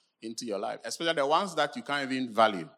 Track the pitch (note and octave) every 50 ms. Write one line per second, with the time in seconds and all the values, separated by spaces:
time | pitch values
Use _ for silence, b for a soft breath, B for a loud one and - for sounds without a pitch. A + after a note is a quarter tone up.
0 | _ _ _ _ - A2+ A2+ - B2+ A2+ - G2 A2 A2 A2 - - A#2+ - -
1 | E3+ E3 E3 D3 C3+ C#3 D#3 F3 G3+ F#3 D#3+ D3+ D3 - - B2+ A2+ - C#3+ C#3+
2 | C#3 B2+ C3 C3 B2+ A#2+ G#2 A#2 A2+ G#2+ G2+ F2+ D#2+ D#2 -